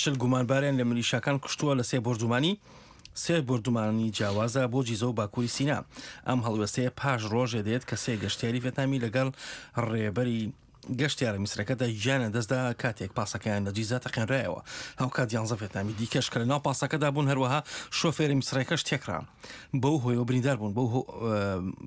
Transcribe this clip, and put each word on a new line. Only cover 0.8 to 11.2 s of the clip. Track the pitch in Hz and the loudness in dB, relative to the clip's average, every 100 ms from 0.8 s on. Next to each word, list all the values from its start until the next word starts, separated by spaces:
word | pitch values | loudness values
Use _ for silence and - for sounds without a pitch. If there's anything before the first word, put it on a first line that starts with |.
لە | 120 | 2
ملیشاکان | 120 117 120 147 139 | 2 0 0 0 -2
کوشتووە | - - 147 135 | -2 -2 2 2
لە | 117 | 2
سێ | 131 113 | 0 0
بردومانی، | 117 117 120 160 208 - - - - - | 0 2 2 2 0 -6 -20 -20 -20 -14
سێ | - - 170 127 | -4 0 2 2
بردومانی | 123 117 117 107 110 113 104 | 0 2 2 2 2 0 0
جیاوازە | 104 101 117 131 127 | 0 0 2 2 2
بۆ | 127 117 | 2 0
جیزە | 110 123 | 0 0
و | |
باکووری | 117 104 - 120 | 0 -2 -2 -2
سینا. | - 139 113 - - - - - | 0 0 0 -4 -12 -16 -8 -2
ئەم | 127 117 | 0 2
هەڵوێستەیە | 110 101 - 127 - | 0 0 0 -2 0
پاش | 143 123 104 | 0 0 0
ڕۆژێ | 117 123 113 104 | 0 0 0 0
دێت | 123 - | -2 -2
کە | - | -4
سێ | - 113 | -2 -2
گەشتیاری | 98 - 117 123 | -2 -2 -2 0
ڤێتنامی | 127 131 135 135 | -2 0 0 0
لەگەڵ | 117 127 131 135 - - - - 113 | 0 0 0 -4 -12 -14 -8 -4 0
ڕێبەری | 113 107 95 123 117 107 - - - - 123 | 0 0 0 0 0 -2 -6 -16 -14 -6 -2
گەشتیارە | 147 - | 0 0